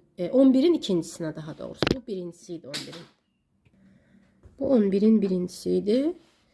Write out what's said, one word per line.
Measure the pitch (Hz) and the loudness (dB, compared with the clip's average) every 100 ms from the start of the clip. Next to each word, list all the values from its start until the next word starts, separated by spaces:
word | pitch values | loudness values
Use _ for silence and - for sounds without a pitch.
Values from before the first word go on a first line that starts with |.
| _ - | _ -10
e, | 175 | 0
on | 254 269 | 4 6
birin | 262 339 311 | 6 4 2
ikincisinə, | - 175 160 - 160 156 | 0 -2 -4 -8 -10 -10
daha | 156 - | -14 -14
doğrusu. | - - - 262 | -14 -4 -2 -2
Bu | 233 | -6
birincisi | 190 175 - - | -10 -10 -14 -16
idi | 165 127 | -16 -12
on | 147 143 | -14 -14
birin. | 170 156 _ _ _ _ _ _ _ _ _ _ _ _ _ - - | -16 -20 _ _ _ _ _ _ _ _ _ _ _ _ _ -20 -6
Bu | 269 247 | 2 2
on | 196 | 4
birin | 196 214 220 | 4 4 4
birincisi | 190 180 180 - 180 | 2 -2 -4 -6 -2
idi. | 180 196 247 302 359 _ _ _ | -2 0 0 0 -4 _ _ _